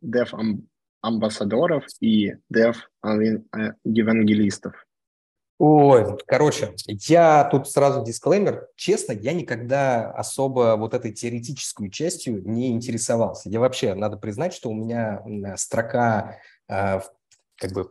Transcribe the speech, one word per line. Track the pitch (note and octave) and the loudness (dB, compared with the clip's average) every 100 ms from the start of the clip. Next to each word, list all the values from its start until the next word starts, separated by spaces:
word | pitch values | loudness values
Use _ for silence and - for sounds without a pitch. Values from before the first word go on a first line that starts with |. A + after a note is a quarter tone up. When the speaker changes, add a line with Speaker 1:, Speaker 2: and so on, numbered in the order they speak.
Speaker 1:
дев-ам-, | D#3 A#2+ A#2 - A2 G2 - _ _ _ | -4 -2 -2 -2 -4 -4 -8 _ _ _
амбассадоров | A2 A2+ A2 - G2+ G#2+ E3+ C#3 - - | -4 -2 -2 -2 -2 0 2 0 -4 -4
и | A2+ G#2+ G2+ - _ | 2 2 2 -4 _
дев-ан-, | A2+ A2+ A#2 - _ G#2 G#2+ A2 G#2+ - | 2 2 2 -8 _ -4 0 0 0 -6
э, | G#2+ G#2+ - | -8 -8 -6
евангелистов? | - A2+ A2 A2+ G#2+ G#2+ G#2 F#2+ G2 - _ _ _ _ _ _ _ - | -2 2 4 4 4 4 2 -2 -10 -14 _ _ _ _ _ _ _ 2
Speaker 2:
Ой, | D3 D3+ C#3+ B2+ G#2 G2+ - | 6 8 8 8 6 -2 -2
короче, | C3 D3+ - G#2 - - | 2 2 0 -4 -8 -10
я | G#2 - E3 E3 D3+ | -8 4 6 8 6
тут | C#3 C#3+ C3+ | 4 2 0
сразу | - C#3 B2+ | 2 2 2
дисклеймер. | A2+ A#2 - F#3+ F3+ G#2+ - - | -4 -4 0 2 2 -4 -10 -8
Честно, | - G#3+ - | -2 -2 -2
я | G#2+ A2+ | -6 -4
никогда | F3 - A#2 A#2+ C#3 C3+ A#2+ A2 | -6 -6 -8 -2 0 2 0 -2
особо | - G#2+ - C3+ B2+ A#2 A2 | -6 -8 -4 -2 2 2 2
вот | A2 | 0
этой | B2 B2 | -4 -6
теоретической | G2+ A#2 A#2 A#2 C#3 - - G2+ | -8 -8 -8 -8 -10 -10 -10 -10
частью | - D#3+ F3 - G#2 F#2+ | -6 -6 -6 -6 -6 -4
не | A2+ B2+ | -4 -2
интересовался. | A#2 A#2 A#2 - A#2 G#2 - F2+ | -2 -4 -4 -2 0 0 -4 -6
Я | A2 | 0
вообще, | B2+ B2+ A#2+ | 0 0 -2
надо | F#2+ G#2+ G#2 | -2 -4 -6
признать, | A2 G#2 F3 | -8 -6 -6
что | - B2 | -6 -8
у | |
меня, | A2 A2+ A#2 A2 G2+ | -6 -6 -4 -4 -6
м, | A2+ G#2+ G2 F#2 | -8 -10 -8 -8
строка, | - A2+ A2+ A#2+ A#2+ G#2+ F#2+ - - _ - | -4 -4 -2 0 2 0 -4 -12 -20 _ -8
а, | G2 G2 F#2+ | -4 -2 -2
в, | - _ _ _ _ _ | -6 _ _ _ _ _
как | A#2 | -8
бы | F#2+ F#2 | -6 -8